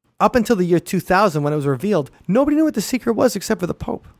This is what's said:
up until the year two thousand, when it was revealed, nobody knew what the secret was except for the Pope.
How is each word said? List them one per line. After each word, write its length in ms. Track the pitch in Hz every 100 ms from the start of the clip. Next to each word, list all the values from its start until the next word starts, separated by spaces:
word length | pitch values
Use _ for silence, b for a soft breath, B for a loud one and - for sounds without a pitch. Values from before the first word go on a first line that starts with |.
| _ -
up 160 | 208 254
until 200 | 214 208
the 80 |
year 140 | 180 170
two 220 | - 190
thousand, 420 | - 185 208 151
when 100 | 147
it 40 | 151
was 100 | 139
revealed, 440 | 131 208 180 135 - b
nobody 280 | 220 294 294
knew 80 |
what 100 | 311
the 60 | 262
secret 320 | - 254 240
was 200 | 214 254
except 260 | 196 - 220
for 60 | 170
the 80 |
Pope. 320 | - - - -